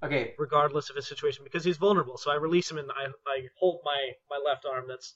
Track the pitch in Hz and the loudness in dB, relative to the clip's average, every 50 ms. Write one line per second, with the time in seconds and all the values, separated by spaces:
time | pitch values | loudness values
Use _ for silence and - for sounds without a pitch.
0 | - 151 143 135 117 113 - - 151 135 151 147 147 151 139 151 139 - 139 143 | -4 -2 -2 -2 -2 -2 -4 -6 -2 2 4 4 4 4 2 0 -4 -4 -6 -8
1 | 131 - 147 - - 147 131 - 139 135 - 170 160 180 175 147 175 202 208 185 | -8 -8 -6 -2 0 -2 -2 -2 -6 -6 -6 -2 0 0 2 4 4 4 6 4
2 | 147 127 - - - 147 147 147 151 160 170 180 175 - 160 151 143 135 127 135 | 2 0 -2 -6 -2 0 0 0 2 4 4 4 2 2 -4 -8 -8 -8 -6 -6
3 | 135 135 135 - - 139 135 135 131 127 _ - - 185 165 170 - 147 143 139 | -6 -6 -8 -8 -6 -4 -4 -4 -4 -8 _ 2 2 2 2 2 -2 -2 -2 0
4 | 139 127 123 - _ - 147 139 143 147 135 127 - 147 131 127 127 127 127 131 | -2 -4 -6 -10 _ -8 -6 -2 0 0 0 0 -2 -4 -6 -6 -6 -8 -10 -12
5 | - - - | -12 -16 -14